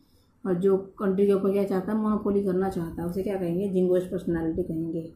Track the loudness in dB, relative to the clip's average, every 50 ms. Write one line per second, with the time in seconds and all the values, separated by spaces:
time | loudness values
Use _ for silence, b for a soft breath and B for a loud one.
0 | B B B B B B B _ -4 -2 0 2 4 4 4 2 0 -4 -8 -4
1 | -2 0 2 4 4 4 4 4 2 2 2 2 2 0 0 -2 -2 0 -2 0
2 | 0 0 0 0 0 0 0 2 2 2 0 0 0 0 -2 -4 -4 -6 -6 -6
3 | -6 -4 -4 -4 -4 -4 -4 -2 -2 -2 -2 -2 -2 0 0 2 2 4 4 2
4 | 2 0 -4 -4 -2 -2 -2 0 0 -2 -2 -2 -4 -4 -4 -4 -4 -4 -4 -6
5 | -8 -10 -14